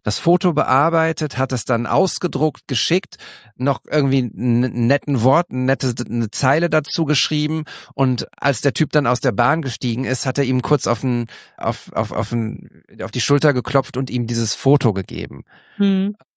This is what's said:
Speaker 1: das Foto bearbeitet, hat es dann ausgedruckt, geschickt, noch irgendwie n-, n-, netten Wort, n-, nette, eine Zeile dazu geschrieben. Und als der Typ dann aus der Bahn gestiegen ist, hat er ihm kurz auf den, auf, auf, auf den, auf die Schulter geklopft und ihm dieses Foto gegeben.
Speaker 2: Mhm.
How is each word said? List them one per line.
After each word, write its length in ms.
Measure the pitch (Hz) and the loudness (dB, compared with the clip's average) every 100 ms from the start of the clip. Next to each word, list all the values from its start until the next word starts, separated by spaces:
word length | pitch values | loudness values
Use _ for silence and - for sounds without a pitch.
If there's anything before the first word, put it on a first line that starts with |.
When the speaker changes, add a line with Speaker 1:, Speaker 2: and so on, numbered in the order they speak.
Speaker 1:
das 160 | - - | -4 -2
Foto 360 | 165 180 180 | 2 4 4
bearbeitet, 840 | 147 - 131 156 165 160 156 156 - | 0 2 2 2 2 0 -2 -4 -2
hat 160 | 131 | -2
es 140 | 127 - | -2 -2
dann 200 | 117 120 | -2 0
ausgedruckt, 760 | 127 190 - 175 139 156 - - | 0 0 0 -4 0 -2 -2 -6
geschickt, 480 | 123 - 117 - - - - - - | -4 0 -2 -2 -14 -20 -20 -20 -4
noch 240 | 131 135 - | -2 -2 -2
irgendwie 340 | 151 139 135 | 0 2 2
n-, 440 | 123 - 123 117 | 0 -2 0 2
n-, 220 | 123 123 117 | 2 0 0
netten 360 | 143 - 135 | 0 0 2
Wort, 280 | 123 147 175 | 4 4 2
n-, 160 | 127 127 | -2 0
nette, 260 | 135 131 120 117 | 0 0 -2 -4
eine 220 | 117 110 | -4 -4
Zeile 400 | - 131 151 170 | 0 2 2 2
dazu 340 | 160 143 - | 0 -2 -2
geschrieben. 600 | 147 143 - 151 151 160 151 - - | 0 0 0 0 0 -2 -6 -12 -10
Und 340 | - 131 120 - - | 0 0 0 -4 -4
als 220 | 143 135 | -2 0
der 100 | 139 | 0
Typ 200 | - 151 | 0 0
dann 140 | 151 127 | 2 2
aus 140 | 123 | 0
der 120 | 131 | 0
Bahn 280 | 101 120 160 | 2 2 2
gestiegen 440 | 135 - 127 113 120 | -2 -4 -2 -2 -2
ist, 180 | 123 | -2
hat 140 | 135 135 | -2 0
er 60 | |
ihm 180 | 127 127 | 0 0
kurz 240 | - 147 - | 2 0 0
auf 160 | 117 | -2
den, 240 | 131 120 117 - - - | 0 -2 -2 -8 -20 -8
auf, 340 | - 113 - | -6 -6 -6
auf, 200 | - 107 | -6 -4
auf 180 | - 113 | -4 -2
den, 520 | 120 110 - - - - 110 | -2 -4 -6 -12 -20 -20 -12
auf 80 | 101 | -8
die 100 | 120 | -4
Schulter 320 | - 143 147 | 2 4 4
geklopft 460 | 127 - 139 - 127 | 2 2 0 0 -4
und 100 | 131 | -4
ihm 180 | 123 117 | -2 -2
dieses 280 | 117 113 | -2 -2
Foto 400 | - 135 143 120 | 0 4 4 4
gegeben. 500 | 95 92 82 - 69 - - _ - | 0 -4 -8 -8 -10 -18 -20 _ 0
Speaker 2:
Mhm. 400 | 202 190 196 208 _ | 2 2 0 -6 _